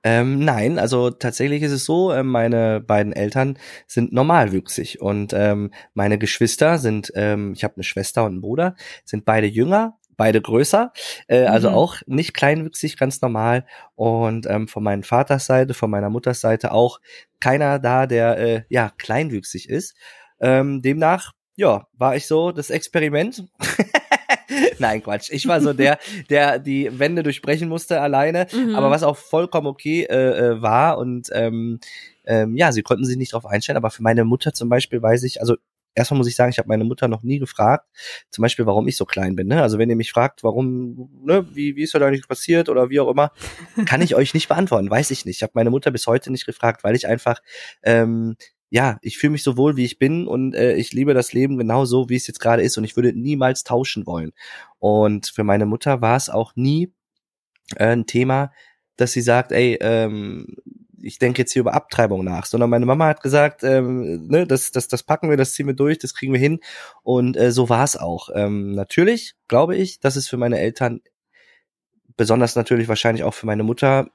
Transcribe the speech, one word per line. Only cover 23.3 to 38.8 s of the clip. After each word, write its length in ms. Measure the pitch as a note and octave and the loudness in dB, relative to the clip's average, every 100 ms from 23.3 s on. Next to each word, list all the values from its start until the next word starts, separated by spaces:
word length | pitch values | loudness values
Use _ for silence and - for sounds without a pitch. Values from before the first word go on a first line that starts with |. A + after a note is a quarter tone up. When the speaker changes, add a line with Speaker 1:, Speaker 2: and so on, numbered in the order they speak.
| B3+ F#3 _ | -6 -18 _
Speaker 1:
<laughs> 1160 | - - G3 D4 - C#4+ - C4+ - C#4 F4+ - | -6 -2 0 0 0 -2 0 -2 -2 0 0 2
Nein, 240 | A#2 A2 | -2 -2
Quatsch. 280 | G#2+ G#2 - | -4 -6 -4
Ich 160 | C#3+ E3 | -4 0
war 140 | E3+ | 2
so 100 | D3 | 2
der, 240 | C3 C#3 D3 - | 2 2 2 -4
Speaker 2:
<laughs> 160 | G#3 C#3+ | -14 0
Speaker 1:
der 300 | C#3+ C#3+ C3+ | 2 4 2
die 400 | C#3 C3+ C3+ B2+ | -2 -4 -4 -2
Wände 240 | D3 E3+ | 0 0
durchbrechen 460 | D3+ C3 - D#3 E3 | -2 -4 -2 -2 -2
musste 320 | E3 - D#3+ | -6 -2 -2
alleine, 460 | C#3+ C#3 D3 E3+ F3+ | 2 2 2 0 -2
Speaker 2:
Mhm. 240 | A#3 A#3+ G#3+ | -2 -2 2
Speaker 1:
aber 140 | C#3 | 2
was 140 | D3 | 2
auch 120 | D#3 C#3+ | 2 -2
vollkommen 520 | - D#3+ F3+ E3 D3 | -2 -2 0 -2 -4
okay, 360 | - D3+ D#3+ | -6 -2 -2
äh, 460 | - B2+ C3 A2+ A#2+ | 0 2 2 2 2
äh, 120 | A2+ | 2
war 360 | A2+ A#2 D#3+ D#3 | 2 4 4 0
und, 320 | B2 B2 - | -4 -6 -6
ähm, 480 | G#2+ A2+ A2+ A#2 A2+ - - - _ - | -2 -2 -2 -6 -8 -12 -20 -20 _ 0
ähm, 320 | A2+ A2 A#2+ | 2 2 2
ja, 160 | E3 | 2
sie 80 | A2+ | 2
konnten 240 | - A2 C3 | -2 -2 0
sich 120 | B2+ | -2
nicht 160 | B2+ | -4
drauf 120 | A2 A2 | -6 -4
einstellen, 320 | G#2 - C#3 | -4 -2 -2
aber 120 | A2+ | -2
für 140 | - | -2
meine 220 | A2+ A#2 A2+ | 2 2 2
Mutter 280 | B2 D#3 | 0 -2
zum 140 | - A#2+ | -4 0
Beispiel 340 | B2 - B2 | 0 0 -2
weiß 220 | A2+ A#2+ | 2 2
ich, 160 | B2+ - | 0 -4
also 160 | A#2 A#2 _ _ _ - | -2 -2 _ _ _ -4
erstmal 220 | B2 C#3+ | 0 2
muss 100 | A#2+ | 0
ich 80 | A#2 | 2
sagen, 160 | B2 | 0
ich 80 | B2 | 0
hab 80 | - | -2
meine 160 | G#2+ | -2
Mutter 240 | A2+ B2 B2+ | -2 -2 -2
noch 160 | A2+ | -2
nie 160 | A#2 C#3+ | -4 -4
gefragt, 480 | C3 - G#2+ C#3+ _ - - - _ | -4 0 2 2 _ -20 -18 -18 _
zum 120 | - | -2
Beispiel, 240 | A2+ - A2 | -2 2 2
warum 220 | G2+ | 2